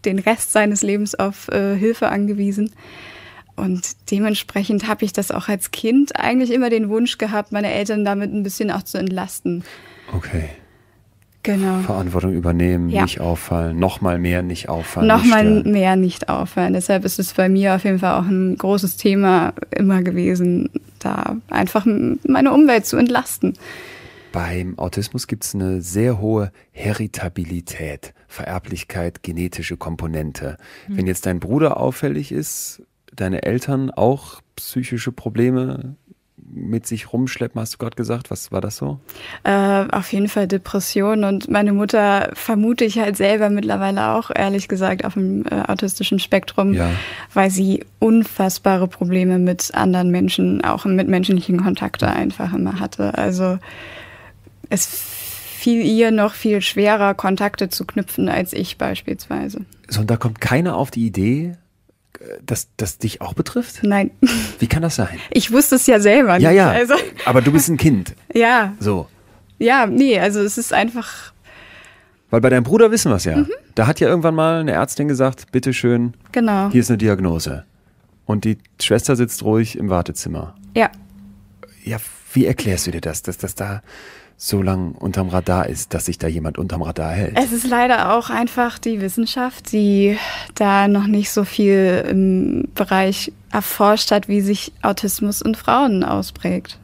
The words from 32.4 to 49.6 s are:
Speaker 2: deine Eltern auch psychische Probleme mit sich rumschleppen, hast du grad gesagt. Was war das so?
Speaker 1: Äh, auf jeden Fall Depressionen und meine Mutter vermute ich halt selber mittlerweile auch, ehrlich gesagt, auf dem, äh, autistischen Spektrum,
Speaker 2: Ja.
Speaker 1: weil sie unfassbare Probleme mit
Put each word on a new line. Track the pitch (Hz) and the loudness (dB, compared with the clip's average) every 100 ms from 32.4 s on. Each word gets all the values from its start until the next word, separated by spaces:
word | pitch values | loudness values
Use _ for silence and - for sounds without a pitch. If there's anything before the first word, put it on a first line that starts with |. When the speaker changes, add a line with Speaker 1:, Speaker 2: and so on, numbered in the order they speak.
| 151 - - - _ _ _ | -8 -10 -12 -16 _ _ _
Speaker 2:
deine | - 92 95 | -6 -4 -2
Eltern | - 120 - 135 131 | -2 -2 -2 -2 -2
auch | - 113 139 - - _ - | 2 2 2 -6 -20 _ -16
psychische | - 127 123 120 127 | -8 -6 -6 -6 -6
Probleme | 123 117 107 123 127 131 135 135 143 _ - _ - - - | -8 -6 0 2 0 -2 -6 -12 -16 _ -20 _ -20 -18 -12
mit | 92 113 - | -6 -6 -4
sich | 113 - | -10 -6
rumschleppen, | 117 131 - 117 117 | -4 -4 -4 -6 -6
hast | 110 - | -10 -8
du | |
grad | 117 - | -10 -6
gesagt. | 113 117 131 | -6 -6 -6
Was | 101 - | -12 -6
war | 95 | -6
das | 104 - | -6 -6
so? | 139 139 - - - - | -8 -8 -14 -20 -18 -6
Speaker 1:
Äh, | - 196 196 196 196 | 0 0 2 0 0
auf | 208 180 | -4 -2
jeden | 196 208 | -2 -2
Fall | 208 185 | 0 -2
Depressionen | 196 - 202 - 202 202 220 | -2 -2 -6 -2 -2 0 2
und | 202 196 - | 0 -2 0
meine | 208 208 | 0 2
Mutter | 202 208 226 208 202 - | 2 2 2 4 2 0
vermute | - - 214 220 240 226 | -6 -2 2 2 2 0
ich | 220 | 0
halt | 208 202 | -2 0
selber | 196 214 208 | 2 4 2
mittlerweile | 202 214 196 196 196 214 | 0 -2 -2 -2 0 0
auch, | 220 - - | 0 -2 -2
ehrlich | 196 196 - | 0 -2 -2
gesagt, | 190 185 185 196 | -2 0 -2 -4
auf | |
dem, | 196 190 196 - | -2 -2 -2 -2
äh, | 202 - | -2 -2
autistischen | 190 196 - 196 196 | -2 -2 -2 -2 -2
Spektrum, | - 196 - - 196 | 0 -2 0 0 2
Speaker 2:
Ja. | 131 85 90 - - - | 2 0 -2 -6 -14 -4
Speaker 1:
weil | 196 196 | 2 2
sie | 190 190 190 - _ | 2 2 0 -4 _
unfassbare | 220 226 214 - 190 - 196 185 180 | 4 4 2 0 -2 0 0 2 0
Probleme | - 175 185 185 185 | -2 0 2 2 4
mit | 180 180 | 2 0